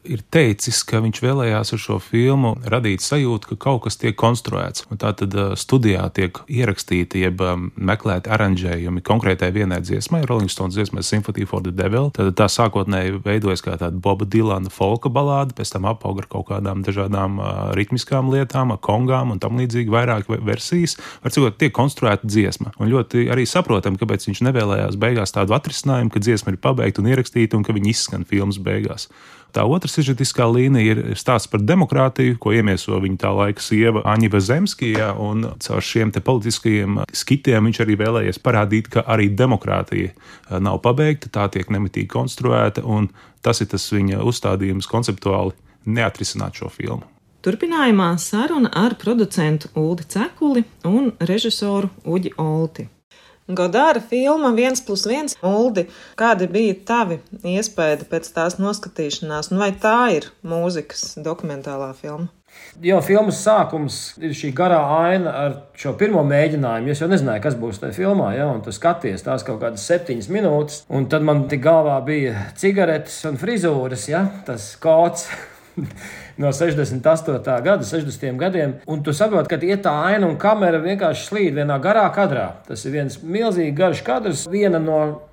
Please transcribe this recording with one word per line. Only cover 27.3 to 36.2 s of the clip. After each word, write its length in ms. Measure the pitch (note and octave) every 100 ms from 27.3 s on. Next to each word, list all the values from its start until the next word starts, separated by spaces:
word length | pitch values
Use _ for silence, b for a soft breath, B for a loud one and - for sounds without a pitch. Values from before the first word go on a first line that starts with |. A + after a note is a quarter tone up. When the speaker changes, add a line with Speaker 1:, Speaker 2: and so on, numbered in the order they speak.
| A#2+ A2 A2
Speaker 1:
un 80 | G2+
ka 80 | G#2+
viņa 180 | G2+
izskan 320 | A2+ - F#2+ F2
filmas 320 | G2+ G2 G2
beigās. 480 | F#2+ G2+ - - - B B B B
Tā 140 | G#2+ G#2+
otra 240 | F3 D#3
sižetiskā 560 | - C3+ B2+ C3+ - A#2
līnija 480 | B2 C3 C3 A2
ir 60 | G#2+ A2 A2
stāsts 320 | - A#2+ -
par 140 | G#2 G#2
demokrātiju, 720 | F#3 E3 C#3 C3 - B2+ A#2
ko 120 | G#2+
iemieso 460 | A2+ G#2 F#2 - G2
viņa 160 | F#2+ F#2
tā 80 | G2+
laika 300 | G2 G2+ G2+ -
sieva 380 | G#2+ A2+ G#2+ -
Aņa 180 | G#2+ A2 G2+
Vazemskija, 720 | G2 C#3+ G3+ - A#2+ G#2+ G#2+ G#2
un 300 | G#2 G#2+ A2+ - -
caur 200 | G#2+ -
šiem 260 | A#2 A2
te 80 | -